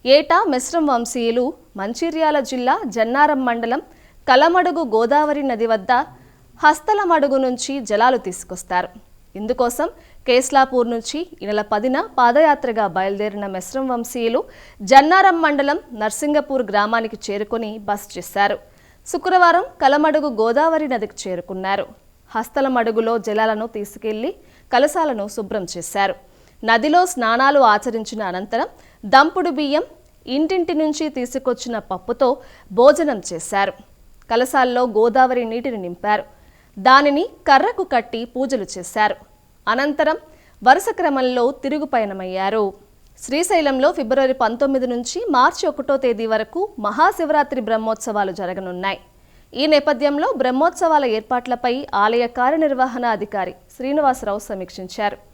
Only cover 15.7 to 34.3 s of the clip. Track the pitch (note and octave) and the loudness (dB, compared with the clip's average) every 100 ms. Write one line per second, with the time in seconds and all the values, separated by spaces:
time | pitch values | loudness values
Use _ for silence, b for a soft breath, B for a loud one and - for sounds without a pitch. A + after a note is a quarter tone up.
15.7 | E4 - A#3 G#3+ - D4 D4 D4 C4+ G#3 | -4 -6 -6 -6 -4 -2 -2 0 -4 0
16.7 | G3+ G#3 A3+ A3 A3 - G3+ G#3 A3+ G#3+ | 0 0 -2 -4 -10 -8 -6 -4 -6 -6
17.7 | A3 G#3 G3+ - F3+ E3+ G3 G3+ - - | -10 -6 -6 -6 -14 -8 0 0 0 -8
18.7 | b b b - - F#4 F#4 F4 E4+ B4 | b b b -8 -6 0 4 4 4 -2
19.7 | - C4+ D4 D#4 D4+ D4 A3 A3 B3 D#4+ | 0 2 4 2 2 -2 0 0 2 2
20.7 | D#4+ D4+ A#3+ G#3 - G3 F3 F3 F#3+ F#3+ | 0 -2 -4 -6 -10 -10 -10 -8 -8 -4
21.7 | G3 - - _ _ _ A3+ A#3 C#4+ C4+ | -4 -6 -14 _ _ _ -8 -4 -2 0
22.7 | B3+ A3+ A3+ A3+ A#3 A3 G#3 A3 G#3+ A3+ | 0 0 0 0 -2 -2 0 0 -2 -6
23.7 | G#3+ G#3 - A3 G#3+ C4+ - b b b | -8 -12 -10 -8 -6 -6 -8 b b b
24.7 | B3+ D4 E4+ D#4 A3+ G3+ A#3 G3+ G#3+ F3 | 2 2 0 -2 -4 -8 -8 -6 -6 -6
25.7 | F3 - G3 G3 F3+ _ b b b A3 | -10 -8 -2 -2 -2 _ b b b 0
26.7 | A#3 D4 F4 F4+ C4 A3+ A#3 C4+ C#4+ A#3+ | 2 4 2 2 -2 -2 2 4 6 6
27.7 | G#3 B3+ A3 G#3+ A3 G3 F3+ G3+ A#3 F#4+ | 4 0 -6 -8 -8 -6 -6 -4 -4 -4
28.7 | b b b G3+ C4+ D4 F#4 F4 C#4 C#4+ | b b b 4 4 6 0 -2 -2 -2
29.7 | D4 A#3+ - _ _ - C4+ D#4 F#4+ E4+ | -2 -4 -14 _ _ -6 -2 0 -2 -2
30.7 | D#4 D#4 D4+ D#4 C4 B3 C4 B3+ A#3+ A#3+ | 0 -2 -2 -6 -4 -6 -4 -4 -6 -6
31.7 | A3+ - F#3 - A#3+ C4 C#4 B B B | -10 -8 -10 -8 0 0 0 B B B
32.7 | F#3+ C4 D4+ D4+ A3 - E3 - G3 G3 | 6 6 6 0 -2 -8 -12 -4 -2 -2
33.7 | - _ _ _ - - | -4 _ _ _ -20 -2